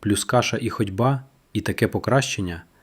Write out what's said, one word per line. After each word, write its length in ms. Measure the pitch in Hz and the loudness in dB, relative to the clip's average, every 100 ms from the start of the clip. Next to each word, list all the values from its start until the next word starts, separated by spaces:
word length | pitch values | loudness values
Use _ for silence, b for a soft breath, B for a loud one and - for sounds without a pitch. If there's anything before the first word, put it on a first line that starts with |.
плюс 240 | 104 101 | 0 0
каша 320 | - 127 - 110 | 2 2 2 -2
і 140 | 113 | -4
ходьба, 540 | - 101 95 127 139 - _ _ | -2 -2 0 0 0 -4 _ _
і 80 | - | -6
таке 280 | - - 113 | -2 0 0
покращення. 760 | 101 - 131 135 - 90 87 - b | 0 2 2 2 -2 -4 -6 -12 b